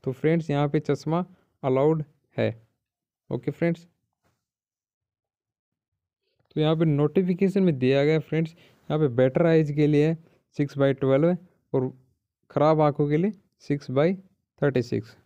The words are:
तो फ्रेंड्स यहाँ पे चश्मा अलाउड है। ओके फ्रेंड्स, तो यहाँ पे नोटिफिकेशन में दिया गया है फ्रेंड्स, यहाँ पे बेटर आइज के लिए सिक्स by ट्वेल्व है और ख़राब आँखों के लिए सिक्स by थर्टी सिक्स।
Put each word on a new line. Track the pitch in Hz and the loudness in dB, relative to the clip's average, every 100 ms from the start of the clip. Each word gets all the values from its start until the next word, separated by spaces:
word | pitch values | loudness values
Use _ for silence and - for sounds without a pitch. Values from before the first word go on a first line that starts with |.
तो | - | -10
फ्रेंड्स | 127 151 170 156 | -4 0 0 -2
यहाँ | 143 147 | -2 0
पे | 156 | -2
चश्मा | - 143 - 165 175 _ _ _ | -2 -4 -2 -4 -6 _ _ _
अलाउड | 139 131 147 160 147 _ _ - | -4 0 0 0 -6 _ _ -4
है। | 110 113 _ _ _ _ _ _ _ | -4 -6 _ _ _ _ _ _ _
ओके | 131 139 | -10 -8
फ्रेंड्स, | 143 170 165 _ _ _ _ _ _ _ _ _ _ _ _ _ _ _ _ _ _ _ _ _ _ _ _ _ _ _ 151 | -6 -4 -4 _ _ _ _ _ _ _ _ _ _ _ _ _ _ _ _ _ _ _ _ _ _ _ _ _ _ _ -4
तो | |
यहाँ | 156 160 | -2 0
पे | |
नोटिफिकेशन | 165 143 147 190 185 175 196 190 | 0 2 0 0 -2 0 0 2
में | 185 135 | 0 2
दिया | 127 139 | 2 2
गया | 147 | 2
है | 156 | 0
फ्रेंड्स, | - 156 160 | -2 -4 -4
यहाँ | - _ _ - 156 | -8 _ _ -6 -2
पे | 151 | 0
बेटर | 120 131 131 170 | 2 2 4 4
आइज | 165 151 | 4 2
के | 147 147 | 0 2
लिए | 147 151 160 _ _ _ - | 2 2 -2 _ _ _ -6
सिक्स | 143 139 | -6 0
by | 139 | 0
ट्वेल्व | 135 135 135 165 | 0 0 2 2
है | 180 - _ _ | -2 -8 _ _
और | 139 127 131 _ _ _ _ _ | -4 -4 -10 _ _ _ _ _
ख़राब | - 151 156 | 0 2 2
आँखों | 151 139 147 | 0 0 -2
के | 151 | 0
लिए | 196 - _ _ | -2 -6 _ _
सिक्स | - 143 - | -8 -6 -2
by | 127 160 190 - _ _ _ | 0 0 -2 -10 _ _ _
थर्टी | 147 131 | -2 -2
सिक्स। | 117 113 110 - | -4 -6 -8 -20